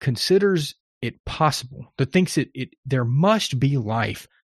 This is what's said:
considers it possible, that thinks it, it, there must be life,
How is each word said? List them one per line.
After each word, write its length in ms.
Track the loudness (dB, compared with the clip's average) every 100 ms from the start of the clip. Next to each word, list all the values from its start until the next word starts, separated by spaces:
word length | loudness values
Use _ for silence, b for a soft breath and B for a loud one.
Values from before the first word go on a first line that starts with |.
considers 760 | -4 -2 2 2 4 0 -2 -10 _ _
it 240 | -10 -8
possible, 720 | -12 0 0 0 -10 -16 -18 -4
that 160 | 0
thinks 240 | 2 2 0
it, 140 | -4
it, 160 | -8 -12 _
there 200 | -4 -2
must 560 | 2 2 4 2 0 0
be 180 | 0 0
life, 480 | 0 -2 -2 -6 -14 _ _